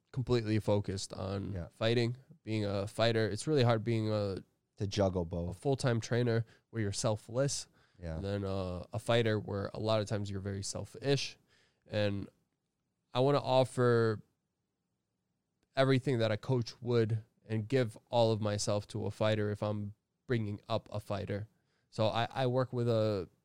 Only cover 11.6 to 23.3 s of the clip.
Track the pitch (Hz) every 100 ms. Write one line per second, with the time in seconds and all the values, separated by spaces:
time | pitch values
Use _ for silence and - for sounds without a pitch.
11.6 | _ _ - 107 104 101 - - _ _
12.6 | _ _ _ _ _ 123 135 143 120 131
13.6 | 127 - 123 117 113 107 - _ _ _
14.6 | _ _ _ _ _ _ _ _ _ _
15.6 | _ - 135 131 147 120 110 107 - 127
16.6 | 117 - 120 120 110 110 - _ - 110
17.6 | 104 135 117 - _ 120 113 107 107 104
18.6 | - 104 - 107 104 - 107 107 104 107
19.6 | 107 104 104 - _ _ - 120 104 101
20.6 | - 110 - 104 - 101 95 101 110 _
21.6 | _ _ _ - 110 110 117 - 131 127
22.6 | 127 123 120 113 110 101 82